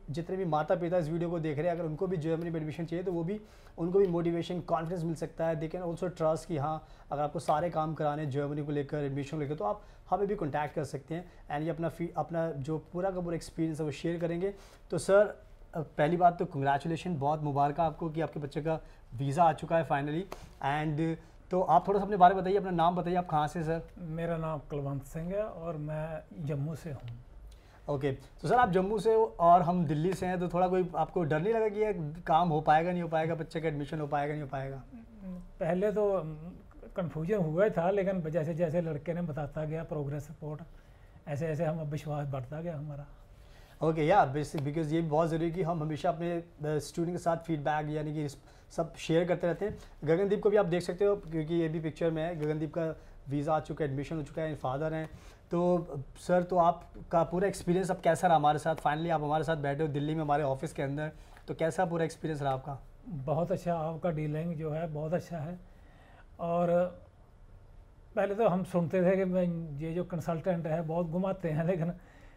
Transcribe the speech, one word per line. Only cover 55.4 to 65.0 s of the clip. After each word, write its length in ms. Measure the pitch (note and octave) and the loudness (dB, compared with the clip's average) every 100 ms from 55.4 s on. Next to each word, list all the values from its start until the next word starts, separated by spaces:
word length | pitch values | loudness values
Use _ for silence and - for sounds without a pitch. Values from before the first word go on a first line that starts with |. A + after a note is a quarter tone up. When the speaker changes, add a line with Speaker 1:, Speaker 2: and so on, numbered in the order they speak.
| - | -4
Speaker 1:
तो 380 | E3+ F3+ F3+ E3+ D3+ C3 - | 2 4 4 0 -8 -10 -8
सर, 260 | - F3+ | 2 2
तो 140 | F3+ F3+ | 4 4
आपका 640 | E3 F3 - - E3+ E3+ | 6 4 -2 -16 0 2
पूरा 260 | D#3+ F3 G3 | 2 2 0
एक्सपीरियंस 420 | F#3 - F3 F#3 | 0 0 2 2
अब 100 | F3+ | 0
कैसा 260 | F3 E3 F#3 | 2 4 6
रहा 100 | D#3 | 6
हमारे 220 | D3 D3+ | 6 4
साथ? 180 | E3 D#3+ | 2 0
Finally 340 | D3 D3+ E3 | 0 0 0
आप 120 | D#3+ | 0
हमारे 220 | D3 D#3 | 2 0
साथ 120 | D#3 D#3+ | 0 0
बैठे 260 | C#3 C#3+ | 0 0
हो 60 | D#3 | 0
दिल्ली 260 | C#3+ D3 | 0 0
में 80 | D#3+ | 0
हमारे 200 | D3 C#3+ | 2 2
ऑफिस 300 | C#3+ C3 B2 | 2 0 -4
के 100 | - | -4
अंदर, 300 | C#3 C#3+ D#3 - - - - | -4 -2 -6 -8 -18 -14 -10
तो 60 | |
कैसा 300 | D3 D#3+ D#3+ | -2 0 2
पूरा 200 | F#3 E3 | 0 2
एक्सपीरियंस 380 | D#3+ - D#3+ D3+ | -2 -2 -6 -2
रहा 100 | C#3 | 0
आपका? 260 | C3 D3 C3+ - - - | -2 -4 -12 -14 -18 -10
Speaker 2:
बहुत 440 | D3+ C3 D3+ F3 | -6 -2 0 0
अच्छा, 220 | F3 F3 | 0 0
आपका 360 | E3+ D#3 D#3+ F3+ | -2 -2 -2 -2
डीलिंग 440 | D#3 D3+ D3+ E3+ | -2 -2 -2 -4
जो 160 | D#3 D#3+ | -4 -4
है 180 | D#3 E3+ | -4 -4
बहुत 240 | D3 | -4